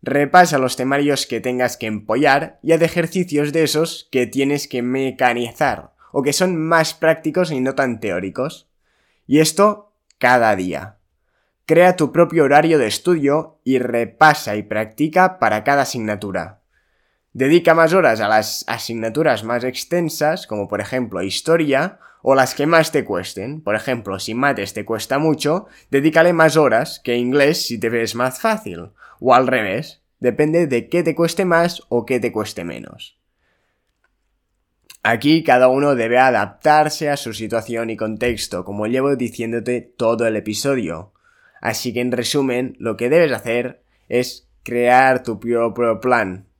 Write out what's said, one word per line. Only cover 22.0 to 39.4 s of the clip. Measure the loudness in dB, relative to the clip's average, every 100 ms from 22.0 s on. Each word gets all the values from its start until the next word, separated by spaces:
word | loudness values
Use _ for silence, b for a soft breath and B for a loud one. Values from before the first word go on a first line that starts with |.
| b b
o | 0 2
las | 2 0
que | 4
más | 4 4
te | 0 -2
cuesten. | -6 -6 -10 -10 -10
Por | -4 -4
ejemplo, | -2 -6 -6 -8
si | -6
mates | -2 -2 -2 -6
te | -8
cuesta | -6 -6 -4 -2
mucho, | 0 0 0 -2 -4 b b
dedícale | 0 2 4 4
más | 4 4 4
horas | 4 2 -2 -8
que | -4 -2
inglés | 0 2 2 2 -4
si | -4
te | -2 -2
es | -4 -2
más | -4 -2
fácil. | -4 -4 -6 -14 -14 b b b
O | 4
al | 4 4
revés, | 0 -2 -4 -8 -16 _ _
depende | -2 0 2 2 0
de | -2 -2
qué | -2
te | -2 0
cueste | -2 0 0
más | 2 0 -4 -4
o | -4 -2
qué | -2
te | -2
cueste | -4 -6 -8 -10
menos. | -12 -16 -20 -20 _ _ _ _ _ _ _ _ _ _ _ _ _ _ _ _ _ _ -6
Aquí | -2 0 2 2
cada | 4 6 6
uno | 4 2 0
debe | 2 4
adaptarse | 4 4 -2 -2 2 4 4 0 -4
a | -4
su | -6
situación | -10 -4 -4 -4 -6 -6
y | -6
contexto, | -6 -4 -4 -4 -6 -8
como | -8 -6 -2
llevo | 0 0 0
diciéndote | -2 -6